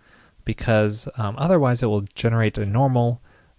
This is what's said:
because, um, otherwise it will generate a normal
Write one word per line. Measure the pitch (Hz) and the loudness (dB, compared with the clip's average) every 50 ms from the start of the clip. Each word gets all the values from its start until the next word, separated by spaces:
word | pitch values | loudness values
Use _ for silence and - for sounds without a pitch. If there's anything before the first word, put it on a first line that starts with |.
| _ _ _ - _ _ _ _ - | _ _ _ -20 _ _ _ _ -8
because, | - 110 - - - 113 107 107 104 104 107 - - - - | -8 -6 -4 0 2 2 2 2 2 0 -4 -10 -10 -8 -6
um, | 110 101 98 - | -6 -6 -4 -2
otherwise | 139 170 185 170 139 123 123 117 | 0 2 2 4 4 2 2 0
it | 127 113 | 0 0
will | 104 104 98 - - | 0 0 -2 -4 -6
generate | - - 117 113 113 113 107 - - | -4 -2 0 0 2 0 0 0 -2
a | 104 | -4
normal | 101 101 120 139 135 127 123 120 117 120 - - - _ _ _ _ _ | -2 0 0 2 2 2 2 0 0 -2 -4 -8 -18 _ _ _ _ _